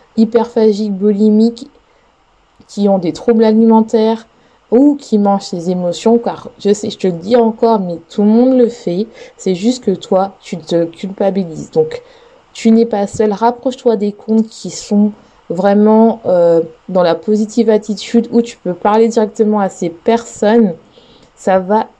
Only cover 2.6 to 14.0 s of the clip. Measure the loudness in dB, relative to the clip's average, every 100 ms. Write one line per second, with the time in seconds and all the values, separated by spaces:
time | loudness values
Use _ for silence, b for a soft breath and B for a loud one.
2.6 | _ -2 0 0 -2 -6 -2 2 2 4
3.6 | 4 4 2 0 0 -2 -8 b b b
4.6 | -2 2 2 0 -2 0 0 0 -4 -8
5.6 | -6 -4 -4 -2 0 0 0 -10 -16 -8
6.6 | -2 -2 -4 -4 -4 -4 0 2 2 0
7.6 | 0 0 -2 -8 -10 -2 2 4 4 4
8.6 | 2 0 -6 -6 -6 B B _ -4 -2
9.6 | -2 -2 -4 -4 -2 -2 -2 -8 -14 -14
10.6 | -4 -2 -2 -6 -12 -4 -2 -2 -6 -10
11.6 | -6 -2 -2 -4 b b b b b -4
12.6 | 2 4 2 -2 -6 -2 -4 0 -2 -2
13.6 | -6 -4 -2 0